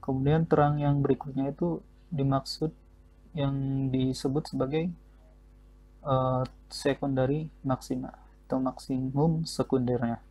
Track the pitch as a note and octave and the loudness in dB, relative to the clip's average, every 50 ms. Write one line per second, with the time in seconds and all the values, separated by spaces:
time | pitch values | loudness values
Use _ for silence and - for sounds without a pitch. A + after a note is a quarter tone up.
0 | - - C3+ C3 C3+ C#3+ D3+ D#3+ E3 - - D3+ D3 D3 D3 D3 C#3+ C#3+ C#3+ C#3+ | -4 -2 -2 0 2 2 4 2 4 4 4 4 4 4 2 2 2 2 2 2
1 | C#3 C#3 C3+ - - C#3+ C3+ C3+ C3+ C#3 C#3+ - E3+ F3 D#3+ D#3 - - - - | 4 2 2 2 0 -8 -4 -4 -2 -4 -2 -2 -2 -2 -2 -4 -6 -14 -20 -20
2 | - - F3 C#3+ C#3 C#3 C3+ C3+ C3+ - - - D#3 D#3 - - - - - - | -12 -8 -4 -2 0 2 2 0 0 -4 -6 -4 -4 -4 -4 -8 -20 -20 -20 -20
3 | - - - - - - - D#3 C#3 C#3 C#3 C#3 C3+ C3+ C#3 C3+ C3+ C3 B2+ C3 | -20 -20 -20 -20 -20 -12 -4 -2 -2 -2 0 -2 -2 -2 -2 0 0 0 2 2
4 | C3 C3 C3 - - C#3 C3 D3 D#3 - - C3+ C3+ C3+ C#3+ D#3+ E3 F#3 E3+ - | 2 2 0 0 -2 0 0 0 -2 -4 -4 -2 -2 0 0 0 -2 -2 -6 -8
5 | - - - - - - - - - - - - - - - - - - - - | -16 -20 -20 -20 -20 -20 -20 -20 -20 -20 -20 -20 -20 -20 -20 -20 -20 -20 -20 -10
6 | - D3+ C3+ C3 C3 C3 B2+ B2+ B2+ - - - - - - - - C#3+ C3+ - | -2 0 0 2 2 2 0 0 -2 -4 -6 -18 -20 -16 -16 -2 0 0 0 0
7 | - C#3 C3+ C3 C3 B2+ C#3+ D#3 D#3+ D#3 - - - C#3 C3 - - - C3 B2+ | -2 -2 2 2 2 2 2 -2 -4 -8 -12 -8 -2 -2 -2 -2 -2 -4 -4 -4
8 | C3 C3 - - - - - - - - C3 C3 C3 C3 B2+ - - - C#3 B2+ | -4 -8 -12 -16 -20 -20 -20 -20 -8 -4 -4 -2 -2 -2 -4 -6 -8 -6 -4 -2
9 | C3 C3 C3 C#3 D3 E3 D#3+ D#3+ E3 - - - C3 - - C3+ B2 A#2+ B2 A#2 | -2 -2 2 2 4 4 2 0 -2 -6 -2 -2 -2 0 2 0 2 2 0 0
10 | - A#2 A#2 A2+ - - | 0 -2 -4 -6 -10 -20